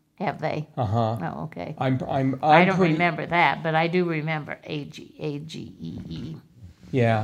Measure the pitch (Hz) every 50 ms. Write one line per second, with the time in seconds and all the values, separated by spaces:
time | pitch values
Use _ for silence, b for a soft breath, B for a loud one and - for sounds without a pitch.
0 | _ _ _ - 190 180 139 - 156 147 - 156 151 - - - 123 101 104 117
1 | 113 110 117 120 - - - - 165 156 - - 87 - 160 - 135 131 131 131
2 | - - - 139 135 131 135 131 - 156 151 165 180 190 190 175 190 170 156 156
3 | 175 175 165 160 151 - 170 170 170 143 139 156 156 165 156 160 165 170 165 185
4 | 180 170 165 156 147 160 160 156 147 - 151 - - - 165 151 143 - - -
5 | - - - - 156 156 147 143 156 156 - - - - - - - 82 - -
6 | - - 80 80 - 156 160 - - _ _ - - - - _ - - - 135
7 | 117 113 113 110